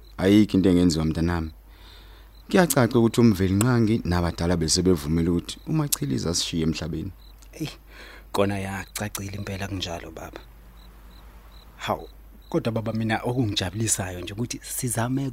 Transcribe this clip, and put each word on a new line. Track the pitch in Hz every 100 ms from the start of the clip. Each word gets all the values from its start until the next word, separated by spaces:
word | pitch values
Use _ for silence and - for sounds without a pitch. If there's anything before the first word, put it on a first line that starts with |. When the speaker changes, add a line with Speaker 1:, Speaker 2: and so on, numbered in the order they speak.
| - -
Speaker 1:
ayikho | 92 104 104 95
into | 92
engenziwa | 87 90 78 80
mntanami. | 78 85 85 80 - - - - - - - - - -
Kuyacaca | 196 175 - 117 120
ukuthi | 113 113
umveli | 117 95 95
nqangi | 98 120 120 110 113 -
nabadala | 87 87 - 85 87
bese | 80 92
bevumile | 90 87 71 82 82
ukuthi | 85 - - -
umachiliza | 156 147 - 143 127 92
asishiye | 85 - 85
emhlabeni. | 80 78 80 78 90 - - - -
Speaker 2:
Eyi, | - 156 - - - - - -
kona | - 101 101
yacacile | 95 95 92 - 104 - 98 98
impela | 101 95 98
kunjalo | 98 87 85 53
baba. | - - - - - - - - - - - - - - - - -
Hawu, | - 95 - - - - -
kodwa | 165 -
baba | 113 110
mina | 110 113 110
okungijabulisayo | 117 123 117 95 92 98 113 - 92 90
nje | 87
ukuthi | 101 127 -
sizame | - - 131 117 117 131 139